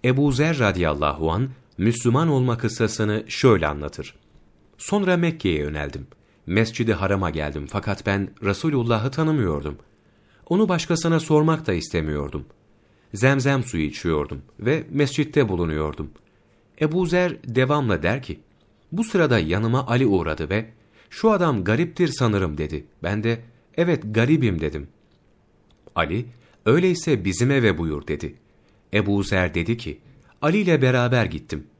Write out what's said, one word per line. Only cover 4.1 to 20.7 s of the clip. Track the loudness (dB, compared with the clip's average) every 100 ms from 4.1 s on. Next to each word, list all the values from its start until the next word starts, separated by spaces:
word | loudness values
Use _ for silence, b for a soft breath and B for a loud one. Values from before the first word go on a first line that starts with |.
| -16 _ -20 _ _ _ _
"Sonra | -2 0 2 2
Mekke'ye | 0 0 -2 0
yöneldim. | -2 -6 -8 -8 -16 b b b -4
Mescid-i | 0 0 0 0
Haram'a | 0 0 0 -2
geldim | -2 -6 -6 -8
fakat | -6 -6 -4 -2
ben | -2 -4 -6
Resulullah'ı | -4 -2 0 0 0 0 -2
tanımıyordum. | -2 0 0 0 -2 -6 -10 b b b b b b b
Onu | 0 2
başkasına | 0 0 -2 2 0
sormak | 4 4 4 0 0
da |
istemiyordum. | -4 -2 -4 -2 -4 -4 -8 -10 _ _ b b b b
Zemzem | 0 2 2 2 0
suyu | -2 -2
içiyordum | -4 -2 -2 -2 -2 -8 -14 _
ve | -2 -2 -2
mescitte | -2 0 0 0 2 2
bulunuyordum." | 0 -2 -2 -4 -6 -10 -12 _ b b b b _
Ebu | -2 0 0
Zer | 0 0 -4
devamla | -2 0 2 2 2 0
der | 0 -2
ki, | -6 -12 _ _ _ _ _
Bu | -4
sırada | 0 2 4 4
yanıma | 2 0 0 0 0
Ali | 2 4
uğradı | 2 0 -4 -2
ve | -4 -4